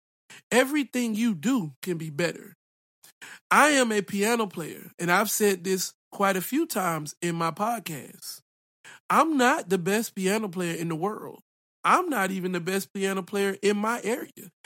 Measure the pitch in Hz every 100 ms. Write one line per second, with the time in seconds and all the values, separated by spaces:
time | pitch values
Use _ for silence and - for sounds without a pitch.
0 | _ _ - - _ 226 269 302 240 247
1 | 233 208 240 170 180 262 156 135 185 170
2 | 160 143 170 - - - _ _ _ _
3 | - _ - - _ 196 285 277 240 208
4 | 185 202 208 240 208 175 147 101 - -
5 | 175 180 214 - 208 185 175 185 - -
6 | _ - 196 185 - 277 330 214 185 160
7 | 151 - 175 170 165 151 214 233 180 143
8 | - - - - _ _ _ _ - -
9 | - 196 320 294 247 311 196 190 170 214
10 | 226 - 185 214 214 175 175 165 165 156
11 | 190 - 143 - _ _ _ _ 170 269
12 | 359 247 190 190 180 175 165 196 - 196
13 | 190 190 175 202 196 190 202 208 214 240
14 | 202 285 330 - 196 _